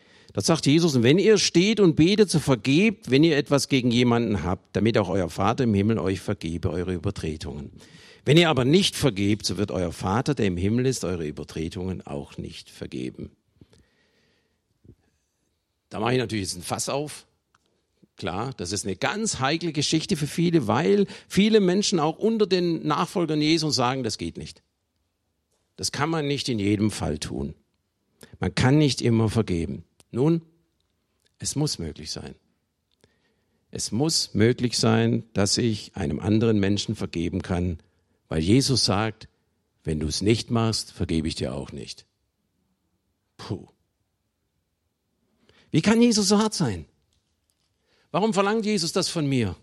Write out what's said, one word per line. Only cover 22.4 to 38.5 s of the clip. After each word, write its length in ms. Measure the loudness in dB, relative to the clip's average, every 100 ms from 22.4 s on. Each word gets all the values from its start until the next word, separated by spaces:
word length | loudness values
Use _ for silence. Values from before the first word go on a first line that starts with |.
| 0
den 400 | 0 0 -2 -2
Nachfolgern 520 | -2 -2 -2 -2 0
Jesu 300 | 2 2 0
sagen, 320 | 0 0 0
das 160 | -4 -6
geht 200 | -8 -8
nicht. 260 | -16 -18 _ _ _ _ _ _ _ _ _ _ _ -10
Das 160 | -8
kann 180 | -4 -2
man 160 | -2 -2
nicht 240 | -4 -4
in 80 | -2
jedem 320 | 0 2 0
Fall 300 | -2 -6 -6
tun. 340 | -6 -6 -8 -10 _ _ _ _ _ _ -20 -6
Man 160 | -4 2
kann 240 | 4 4
nicht 200 | 2 0
immer 300 | 0 2 2
vergeben. 540 | 0 0 -2 -4 -8 -14 _ -10 -2
Nun, 280 | 0 0 -4 _ _ _ _ _ _ _ _ -12
es 160 | -8 -4
muss 240 | -4 -4
möglich 320 | -8 -10 -12
sein. 240 | -12 -14 -18 _ _ _ _ _ _ _ _ _ _ _ _ _
Es 200 | -10 -6
muss 440 | -2 0 -2 -2 2
möglich 420 | 2 2 -2 0
sein, 460 | 2 2 2 0 -4
dass 240 | -2 0 0
ich 380 | 0 -2 -8 -8
einem 240 | -6 -4
anderen 400 | 0 2 4 2
Menschen 360 | 2 0 -4 -6
vergeben 460 | -6 -4 -4 -4
kann, 380 | -4 -2 -2 -6 _ _ _ _ -6
weil 120 | -2
Jesus 420 | 4